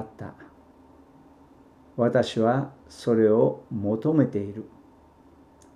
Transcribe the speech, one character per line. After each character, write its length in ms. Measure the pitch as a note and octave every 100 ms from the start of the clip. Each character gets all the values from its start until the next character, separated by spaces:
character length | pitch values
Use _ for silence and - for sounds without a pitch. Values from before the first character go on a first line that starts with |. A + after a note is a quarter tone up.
っ 60 | A2 -
た。 160 | G2+ - - - _ _ _ - - _ - _ _ _ _ _ _ -
私 420 | A#2 B2+ A#2 A#2
は 340 | A2+ C3 C3+ - -
そ 260 | - -
れ 160 | A2+ A2
を 340 | A2 C3+ - -
求 460 | G#2+ G2+ A2 D#3 D#3+
め 100 | A#2+
て 140 | G#2
い 120 | G2+
る。 140 | G#2+ A2 - - _ _ _ _ _ _ _ _